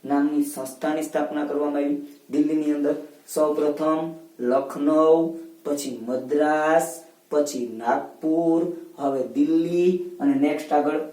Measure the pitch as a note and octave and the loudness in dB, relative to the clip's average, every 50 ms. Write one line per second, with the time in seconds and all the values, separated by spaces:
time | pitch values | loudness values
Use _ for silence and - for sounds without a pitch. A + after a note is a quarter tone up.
0 | - C3+ C#3+ C#3+ C#3+ D3+ D3+ D3 C#3+ - - C#3 C3 C3 - - - D3+ D#3 D#3+ | -4 0 0 2 2 2 2 0 0 -2 -4 -10 -10 -10 -10 -6 -4 -2 -2 -2
1 | D#3 - - D3+ D3 D3 D3+ D3 D3 D3 C#3+ C#3+ D3 D3 C#3+ C#3+ C#3+ C#3+ C#3+ - | -4 -2 -2 -2 -2 -2 -2 -4 -4 -2 -2 -2 -2 0 0 0 0 0 -2 -4
2 | - - - - _ _ B2 D3+ D3+ D3+ D#3 D#3 D3+ D3 D3 C#3+ C#3+ C#3+ - - | -6 -12 -18 -20 _ _ 0 0 2 2 2 0 0 0 0 0 0 0 0 -2
3 | - - - - _ - - D#3 D3+ D3+ D3 D3 D3+ D3 D3 D3 D#3 D#3 D#3 D#3+ | -6 -14 -18 -20 _ -8 0 0 2 2 2 2 0 0 0 0 0 0 0 0
4 | D#3+ - - - - - - - B2 B2 B2+ C3+ C3+ - - - C#3+ D3 D#3 D#3 | -2 -6 -8 -12 -18 -20 -12 -4 -2 0 2 0 0 -2 -6 0 0 2 4 6
5 | D#3+ D#3+ D#3+ E3 E3 E3 - - - - - - _ D3 D3 C#3+ - C3+ A#2+ A2 | 6 6 6 6 4 0 -2 -8 -14 -16 -20 -12 _ -6 -4 -4 -4 -8 -8 -8
6 | A2+ A#2+ B2+ B2+ B2+ B2+ C#3+ D3 D3+ D3+ D3+ D#3 D3+ D#3 D#3+ E3+ E3 - - - | -6 -6 -6 -6 -4 -2 0 2 2 2 2 2 2 4 2 2 2 0 -8 -14
7 | - - _ _ _ _ - D3 C#3+ C#3+ - B2+ A#2+ A2+ A2 A2+ A#2+ C#3 - C#3+ | -18 -20 _ _ _ _ 0 0 0 0 -2 -6 -6 -6 -8 -6 -2 -2 -2 -2
8 | - - - - - D#3 D#3+ E3 E3+ E3 E3 - - - - - - - - - | -2 -8 -14 -6 -2 0 0 2 2 2 2 2 0 -2 -6 -8 -14 -18 -12 -4
9 | C#3+ C#3 C3+ C3 B2 A2+ - C#3 D3 D#3 E3 E3 E3 F3 E3+ F3 F3 F#3 F#3 F3+ | -4 -2 -2 -2 -4 -2 0 0 2 4 4 2 2 2 2 4 4 4 2 2
10 | - - - - C#3+ C#3+ C#3 C3+ C#3+ D3+ D3+ - - - D#3 D3 C#3 D3 D3+ - | -2 -6 -8 -2 0 2 2 4 2 2 0 -2 -4 0 0 2 2 2 -2 -2
11 | - - | -4 -6